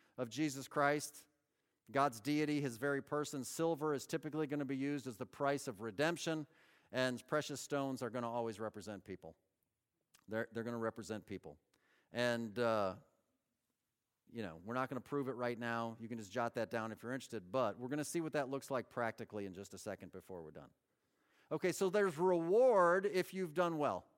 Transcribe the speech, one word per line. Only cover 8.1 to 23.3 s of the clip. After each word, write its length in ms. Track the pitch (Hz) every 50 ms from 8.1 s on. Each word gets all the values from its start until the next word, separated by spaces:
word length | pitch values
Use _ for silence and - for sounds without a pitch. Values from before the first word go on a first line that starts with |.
| 110 127 120 117
always 280 | 117 120 117 113 104 98
represent 440 | 110 107 - 107 90 107 104 92 -
people. 320 | - 92 - - 82 - _ _ _ _ _ _ _ _ _ _ _ _ _ _ _ _ _ _
They're, 200 | - 110 110 113 - -
they're 100 | 117 110
gonna 140 | 120 120
represent 480 | 117 113 110 - - 101 87 110 104 -
people. 320 | - 101 87 - 78 71 - _ _ _ _ _ _ _ _ _ _ 85
And, 440 | 120 123 120 117 117 117 107 98 123
uh, 360 | 120 117 110 107 101 92 90 87 - _ _ _ _ _ _ _ _ _ _ _ _ _ _ _ _ _ _ _ _ _ _ _ _ -
you 120 | - 117 104
know, 180 | 87 80 82 90
we're 120 | 110 120
not 120 | 131 131
gonna 140 | 123 139 123
prove 260 | - - 143 143 135
it 60 | 131 120
right 260 | 120 123 120 120 110
now. 380 | 120 117 117 117 117 117 113 110
You 80 | 117
can 100 | 107 120
just 140 | 113 107 92
jot 220 | 98 123 117 117 -
that 180 | 120 110 -
down 220 | 120 113 110 113 107
if 100 | - -
you're 80 | 117
interested, 400 | 131 131 - - 120 107 90 90
but 260 | 104 131 123 104 95
we're 120 | 120 123 123
gonna 160 | 143 151 143
see 160 | - - 170
what 100 | 160 156
that 180 | - 151 135 127
looks 220 | 135 135 - -
like 180 | 143 123 113 -
practically 560 | - 123 117 113 - - 113 - 107 104 101
in 80 | 95 87
just 200 | 95 101 - -
a 40 |
second 360 | 92 - 107 95 - 95 85 92
before 280 | 92 - - 95 87
we're 100 | 80 78
done. 180 | 78 80 71 - _ _ _ _ _ _ _ _ _ _ _ _ _ _ _ -
Okay, 220 | 156 156 - 180 156
so 160 | - 196 185
there's 280 | 175 208 202 190 147
reward 880 | 151 180 185 180 170 165 165 196 226 262 262 226 196 175 170 175 190 190
if 280 | 202 175 185 175 -